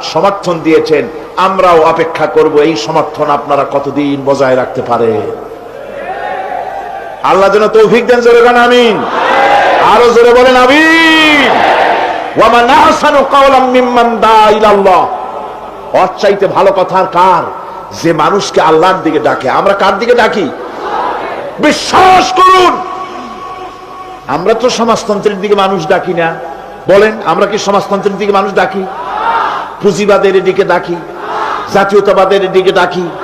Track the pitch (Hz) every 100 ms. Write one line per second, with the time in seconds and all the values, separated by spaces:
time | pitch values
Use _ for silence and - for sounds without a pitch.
0 | - 156 196 196 180 160 151 156 - 147
1 | 120 - - - 190 190 180 160 151 170
2 | 160 - 147 156 151 147 160 160 - 156
3 | - - 147 143 - 143 135 - 143 139
4 | 143 139 135 135 131 127 117 - - 117
5 | 117 107 - - - - - - - -
6 | - - - - - - - - - -
7 | - - 139 180 190 208 214 220 208 233
8 | 214 240 233 233 240 240 240 247 233 175
9 | 120 - - - - - - - - 220
10 | 240 226 240 247 262 254 254 294 320 320
11 | 330 320 311 294 254 - - - - -
12 | - - - - 262 240 240 294 311 302
13 | 294 285 269 277 269 262 254 254 247 247
14 | 233 220 214 220 214 214 214 202 190 175
15 | 151 - - - - - - - - 143
16 | 190 - 202 196 180 160 196 190 175 185
17 | 185 214 190 170 127 - - - - -
18 | 165 156 156 196 - - - 160 180 -
19 | 160 151 147 131 127 170 190 190 196 202
20 | 233 240 220 214 139 - - - - -
21 | - - - - - - - - - -
22 | 370 370 - - - 370 349 - - -
23 | - - - 370 - 370 - - - -
24 | - - - 147 190 220 240 - 226 214
25 | - 202 208 196 202 202 190 196 156 160
26 | 185 170 165 - - - - - - 196
27 | 214 220 165 180 196 208 196 202 - 196
28 | 196 185 202 196 202 190 180 196 185 -
29 | - - - - - - - - 202 196
30 | 202 190 190 185 180 185 175 175 175 170
31 | 151 - - - - - - 196 202 202
32 | 202 185 190 196 185 185 185 185 180 180
33 | 170 -